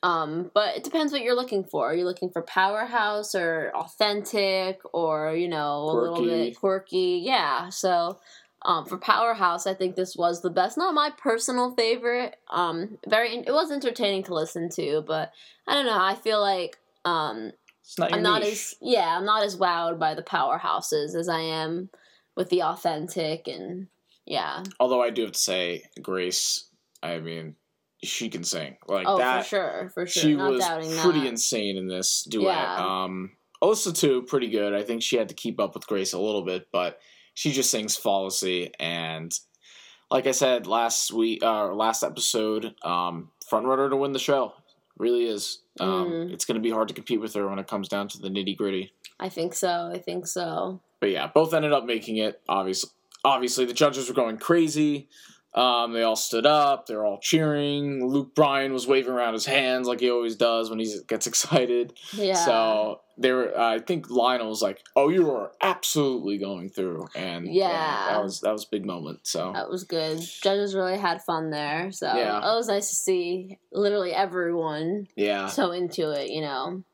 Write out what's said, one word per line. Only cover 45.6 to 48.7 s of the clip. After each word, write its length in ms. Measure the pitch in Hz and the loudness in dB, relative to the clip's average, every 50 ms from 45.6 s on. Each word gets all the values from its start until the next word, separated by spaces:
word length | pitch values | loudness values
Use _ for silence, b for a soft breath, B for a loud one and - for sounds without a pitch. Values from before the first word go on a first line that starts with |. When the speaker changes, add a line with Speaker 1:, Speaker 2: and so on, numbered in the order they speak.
| _ _ _ - | _ _ _ -4
Speaker 2:
Um, 280 | - 190 190 - 180 175 | -2 0 0 0 0 -2
Speaker 1:
Mm. 220 | 170 165 165 180 175 | -2 -4 -4 -6 -6
Speaker 2:
it's 120 | 170 - | -8 -4
gonna 160 | - 123 113 | -2 -2 0
be 100 | 110 117 | 0 0
hard 180 | 113 110 110 104 | 2 0 0 -2
to 60 | - | -2
compete 260 | - 107 - 123 110 | -12 -4 -2 -2 -2
with 140 | 107 107 - | -2 -2 -4
her 140 | 104 101 98 | -2 -2 -2
when 100 | 98 95 | -4 -6
it 80 | 95 - | -6 -6
comes 200 | - 101 98 95 | -6 -6 -6 -4
down 200 | - 101 101 101 | -4 -4 -4 -6
to 100 | - - | -8 -10
the 100 | 95 95 | -8 -6
nitty-gritty. 640 | 95 101 98 95 98 87 107 101 | -4 -4 -4 -4 -4 -2 -2 -2